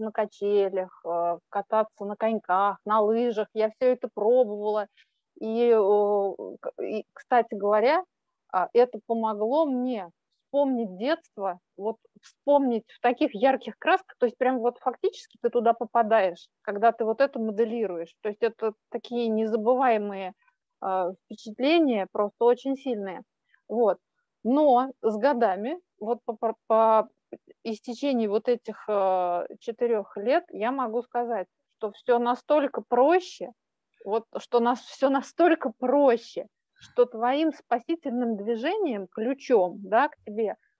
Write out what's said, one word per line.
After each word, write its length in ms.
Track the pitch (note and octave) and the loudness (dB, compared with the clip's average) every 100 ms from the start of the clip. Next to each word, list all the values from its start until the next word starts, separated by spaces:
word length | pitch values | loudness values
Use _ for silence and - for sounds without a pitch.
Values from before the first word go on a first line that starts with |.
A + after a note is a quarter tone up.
на 100 | A3 | -8
качелях, 920 | G#3+ G#3 - G3+ G#3 G3 F#3 F#3 - E3 | -4 -6 -4 0 2 2 -2 -6 -10 -6
э, 320 | E3+ F3 F3 _ | -2 -2 -4 _
кататься 540 | G3+ G3 A3 G#3+ _ G3+ | -8 -2 -2 -2 _ -10
на 100 | G#3 | -4
коньках, 640 | A3+ A3 - F#3 G3+ F3+ G#3 | -2 -2 0 2 2 -2 0
на 140 | A3 | 2
лыжах, 460 | G#3 A3+ B3 G#3 G#3 | 2 2 0 -2 -6
я 160 | G#3+ G#3+ | -2 -2
всё 220 | - B3+ | 0 0
это 160 | B3 A#3+ | 0 -4
пробовала. 760 | - G#3 B3+ A3 G#3 G#3 G#3+ G3+ _ _ _ _ - | -2 2 4 2 -2 -4 -4 -4 _ _ _ _ -10
И, 300 | A3 A3+ A#3+ | -6 0 4
э, 60 | A3+ G3 G#3 G#3 G#3 G3 - F#2+ - | 4 6 4 4 2 0 -4 -12 -12
к-, 220 | - - | -12 -8
и, 240 | - A3 - | -8 -8 -10
кстати 400 | - - B3 A#3 | -20 0 0 2
говоря, 500 | G#3 G3+ G#3+ A#3 E4 F#4 _ _ _ _ | -4 0 2 2 0 -2 _ _ _ _
а, 160 | F#3 E3+ | -4 0
это 260 | A#3 B3 A3 - | 2 2 0 -6
помогло 600 | A3+ A3 G#3 A3 C#4+ D#4 | -4 -2 -2 -2 0 0
мне 440 | B3+ B3 A#3 F3 _ _ _ _ | 0 -4 -6 -10 _ _ _ _
вспомнить 500 | C#4 C#4 B3 A3 F#3 | 0 0 0 -4 -4
детство, 600 | B3 E4 _ - F#3+ F3+ _ - | -4 -4 _ -8 -8 -8 _ -10
вот 200 | G3+ G#3+ _ _ | -8 -8 _ _
вспомнить 640 | _ _ - C#4+ C4+ A3+ - | _ _ 2 4 4 -2 -6
в 80 | - | -2
таких 340 | A#3+ B3 D4+ | -2 0 -2
ярких 440 | G3 C4 C4+ - - | 2 2 2 -4 -6
красках, 380 | D4+ F#4 - - | 0 0 -2 -4
то 80 | A#3+ | -4
есть 120 | - | 0
прям 220 | B3+ C4 | -2 0
вот 180 | A#3 A#3+ | -2 -4
фактически 580 | - A#3+ F#4+ - - _ | -8 -4 -6 -6 -18 _
ты 80 | A#3+ | -2
туда 240 | A#3+ A3+ | 0 0
попадаешь, 760 | A3+ A3+ A#3 A3 A3 F#3+ E3+ - _ | 0 -2 0 2 2 2 -4 -16 _
когда 300 | - G3+ A3+ | -10 0 0
ты 120 | A3+ | 0
вот 160 | A3 A3 | -4 0
это 160 | C#4 C#4 | -2 0
моделируешь. 720 | A3 G3+ A#3 A#3 G3+ E3+ E3+ _ | -6 -2 -2 -2 -4 -6 -10 _
То 80 | G#3+ | -8
есть 120 | G#3 | -4
это 320 | A3+ A3 A3 G#3 _ | -4 -2 -6 -6 _
такие 380 | A#3 - A#3+ A#3 | -12 -8 -4 -2
незабываемые, 1080 | A3 A3 A3 G#3+ B3+ C4 A3 G#3 G3 F#3+ - _ _ _ _ | -2 -2 -2 0 2 2 0 -2 -8 -10 -12 _ _ _ _
а, 300 | F#3+ F#3 F3+ F#3+ _ | -4 -2 -4 -6 _
впечатления, 840 | G#3+ A3+ G#3+ C4+ E4+ D4 A3 F#3+ | -18 -16 -4 2 4 2 0 -2
просто 320 | - G#3 - A#3 | -4 -4 2 2
очень 300 | B3 C4+ C4+ | 2 -2 -6
сильные. 460 | C4+ A3 G3 F3+ - _ _ _ _ | -6 -6 -8 -12 -16 _ _ _ _
Вот. 300 | A3 A3 - _ _ _ _ | 0 2 0 _ _ _ _
Но 480 | G#3+ C#4 D4+ B3 C4+ - | 0 2 4 4 2 -4
с 140 | A3+ G#3 | -4 0
годами, 640 | B3+ B3 A3 F#3 A3+ F4 _ _ | 0 2 0 0 -6 -8 _ _
вот 200 | G#3 A#3+ - | -6 -6 -6
по, 80 | A3 | -6
по, 200 | A3+ A3 _ | -6 -6 _
по 400 | A3 A3 A3 A3 _ _ - _ - | 4 6 4 2 _ _ -20 _ -12
истечении 640 | A3+ G#3+ - A3+ C#4+ B3 G#3+ | -10 -10 -10 -6 -2 0 0
вот 200 | G#3 B3 | -2 -2
этих, 360 | A#3+ - G#3 - | -4 -4 -12 -4
э, 580 | G3+ F#3+ F#3 F3+ F3 - - | 0 2 2 0 -2 -6 -10
четырёх 560 | - A3 A#3+ A3 G3 - | -12 -4 -2 -2 -4 -6
лет, 260 | G#3 D#4+ F4 | 0 0 -2
я 200 | G3 A3 | -6 -4
могу 300 | C4+ A#3+ A3+ | -4 -4 -4
сказать, 460 | A#3 A#3+ A#3+ A3 F3+ _ _ _ | -4 -6 -4 -4 -6 _ _ _
что 140 | G#3+ | -10
всё 260 | G#3 - A#3+ | -8 0 2
настолько 600 | A#3+ B3 - D4+ C#4 - - | 2 -2 2 2 2 -4 -2
проще, 640 | A#3+ C#4 F4+ F4+ - - - _ _ _ _ | 4 6 4 0 -12 -14 -16 _ _ _ _
вот, 200 | G3 A3 A3+ - | -6 -6 -4 -12
что 220 | - A#3+ | -2 0
нас, 200 | A#3 B3 | 2 -2
всё 280 | - - C#4 | -6 -2 0
настолько 600 | C4+ - - E4+ D#4+ C4 - | 0 -4 2 2 4 -2 -4
проще, 680 | B3+ C#4+ C#4 A#3 - - - _ _ _ | 0 4 4 2 -2 -12 -14 _ _ _
что 280 | - - A#3+ | -8 0 0
твоим 460 | A3 A#3+ C#4+ D#4+ | 0 -2 0 0
спасительным 840 | - _ A#3+ - E4+ C#4 A#3+ A#3+ G#3+ | -2 _ -4 -2 -6 -4 -4 -2 -4
движением, 720 | G#3 A#3 C4+ A4 F4 G#3 F#3 | -4 -4 -2 -2 -2 -4 -8
ключом, 680 | - A3+ C#4 - A#3+ G#3+ G#3+ | -6 -6 -6 2 2 2 -2
да, 260 | G3 G#3+ D4+ | -2 0 0
к 60 | - - | -4 -12
тебе, 300 | G#3 G#3+ - _ _ | -6 -4 -6 _ _